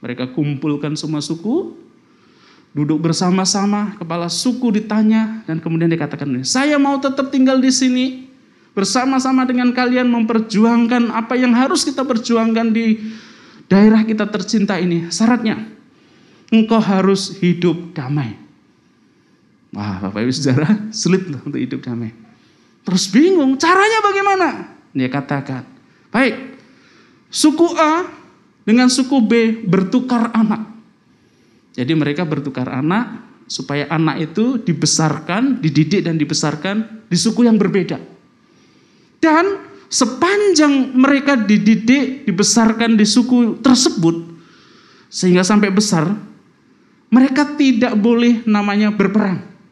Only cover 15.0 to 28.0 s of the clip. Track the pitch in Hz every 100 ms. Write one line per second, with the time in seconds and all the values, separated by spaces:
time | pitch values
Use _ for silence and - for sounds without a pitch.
15 | 165 - 226 240 214 - - - _ _
16 | _ _ _ _ _ 226 220 226 175 190
17 | 190 190 - - 180 170 170 165 170 -
18 | 127 143 120 101 - _ _ _ _ _
19 | _ _ _ _ _ _ _ - 104 95
20 | 98 101 113 131 143 127 160 208 - -
21 | - 185 185 139 147 135 123 131 135 117
22 | 113 - - _ _ _ _ _ - 185
23 | - 196 339 381 269 269 330 370 415 440
24 | 415 392 403 392 359 339 - - _ -
25 | 127 143 135 143 131 131 - - _ _
26 | _ 214 262 - - - - _ _ _
27 | _ _ _ - 311 302 339 311 311 320